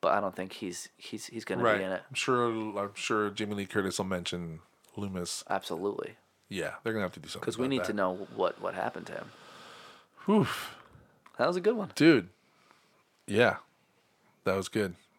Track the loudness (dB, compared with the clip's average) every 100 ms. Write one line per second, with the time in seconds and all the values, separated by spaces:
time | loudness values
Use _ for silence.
0 | 4 2 0 -4 -8 -6 -8 -8 -12 _
1 | -12 -10 -10 -10 -4 2 4 4 2 -4
2 | -6 -6 0 2 2 0 -4 -4 -4 -4
3 | 0 2 2 -2 -4 -4 -2 0 0 0
4 | -2 -2 -2 -6 -6 -10 -16 _ _ -8
5 | -6 -4 -6 -8 -4 -4 -2 -4 -2 -4
6 | -8 -10 _ _ _ -6 -6 -4 -4 -2
7 | -2 -6 -12 -8 -6 -2 -2 0 -2 0
8 | 0 -2 -8 -2 -2 0 -6 -2 -4 -4
9 | -10 -12 -12 -16 -20 -20 -20 -20 -20 -20
10 | _ _ 4 4 4 0 -8 -14 -20 -20
11 | -20 _ -20 0 2 4 2 0 -2 6
12 | 10 10 6 _ _ _ _ _ _ _
13 | _ _ -2 6 6 4 -8 _ _ _
14 | _ _ _ _ 0 0 0 0 -2 -4
15 | _